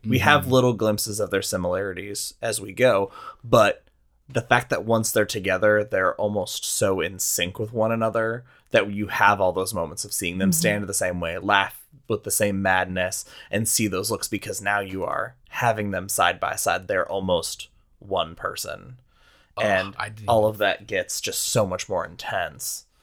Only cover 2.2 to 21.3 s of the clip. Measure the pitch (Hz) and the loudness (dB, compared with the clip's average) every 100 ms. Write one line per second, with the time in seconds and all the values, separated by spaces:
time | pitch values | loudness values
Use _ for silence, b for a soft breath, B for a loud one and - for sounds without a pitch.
2.2 | - - 113 98 101 92 123 101 98 B | -10 -6 -6 -4 -6 2 4 4 0 B
3.2 | B B 117 117 101 - _ _ _ _ | B B 4 6 6 4 _ _ _ _
4.2 | - 123 - 120 - 82 107 113 110 113 | -6 -4 2 2 2 -4 0 0 2 2
5.2 | 101 107 92 92 104 107 104 95 92 - | 0 0 -2 2 4 4 2 0 0 0
6.2 | 104 104 90 - - - 104 95 85 92 | -2 -2 -4 -6 -4 0 2 2 -2 -4
7.2 | - - 87 92 110 117 110 113 113 113 | -4 0 -2 -2 -4 0 0 2 0 0
8.2 | 113 117 - b b 113 101 101 101 - | -2 -4 -10 b b 2 2 -2 -4 4
9.2 | 104 101 92 90 92 98 80 78 - - | 4 6 2 2 -2 -4 -6 -6 -8 -4
10.2 | 90 90 95 82 104 104 98 - 92 90 | -4 0 2 4 2 0 -2 -2 -2 -2
11.2 | 82 87 98 101 95 - - - - 104 | -4 -4 2 4 2 -4 -20 -16 -6 -4
12.2 | - - 104 98 95 92 92 92 90 - | -2 0 0 2 2 2 2 -2 -4 -4
13.2 | - B B 101 110 - 107 92 104 104 | -12 B B -2 0 0 0 -2 -2 -4
14.2 | - 104 110 98 101 101 95 95 87 - | -4 -6 -6 -6 -2 -2 -2 -6 -4 -4
15.2 | 127 - _ - 120 107 104 92 95 - | -6 -10 _ -2 0 0 -2 -4 -4 0
16.2 | 87 87 - - - 90 92 95 - 95 | 2 0 -4 -2 -2 -2 -2 -2 0 -2
17.2 | 95 87 - - - _ _ _ 98 92 | 0 0 0 -8 -12 _ _ _ -4 -2
18.2 | 80 85 - - - - 76 127 _ b | -2 -4 -8 -6 -10 -10 -14 -20 _ b
19.2 | b b b - 107 95 98 98 104 107 | b b b -2 2 2 0 -6 -10 -8
20.2 | 107 113 107 101 101 - 104 98 - - | 0 2 2 2 0 0 -4 -4 -4 -6
21.2 | - | -6